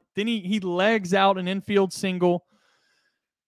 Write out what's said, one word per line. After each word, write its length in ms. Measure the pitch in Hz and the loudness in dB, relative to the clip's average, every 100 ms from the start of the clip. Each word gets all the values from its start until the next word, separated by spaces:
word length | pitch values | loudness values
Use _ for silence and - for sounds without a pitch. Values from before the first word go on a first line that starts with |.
| _ - | _ -6
Then 120 | 226 | -4
he, 120 | 226 | -4
he 220 | 180 214 | -2 -4
legs 520 | 185 175 202 226 180 | -2 0 2 2 0
out 240 | 196 196 190 | 2 4 2
an 120 | 180 | -2
infield 420 | 196 202 202 190 | -6 0 0 0
single. 540 | - 190 180 175 175 _ _ _ _ _ _ _ _ _ _ | -2 -4 0 0 0 _ _ _ _ _ _ _ _ _ _